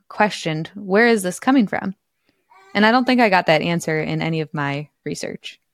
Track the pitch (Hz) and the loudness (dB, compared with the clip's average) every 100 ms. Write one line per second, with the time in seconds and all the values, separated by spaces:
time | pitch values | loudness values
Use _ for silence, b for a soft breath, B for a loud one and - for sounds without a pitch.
0 | - - 214 - 165 156 165 202 202 196 | -10 -2 -2 -2 -6 -6 -8 -12 -2 2
1 | 233 226 185 - - 269 202 - 196 - | 4 2 0 -4 0 2 2 -2 -6 -10
2 | _ _ _ _ _ _ _ 202 214 247 | _ _ _ _ _ _ _ 0 4 4
3 | 247 247 226 185 175 156 170 170 - 156 | 2 4 4 4 4 2 2 -2 -2 -4
4 | 156 156 160 160 151 156 143 143 151 _ | -2 -4 -2 -4 -4 -4 -4 -6 -10 _
5 | 147 165 - - - - _ | -10 -10 -10 -12 -16 -20 _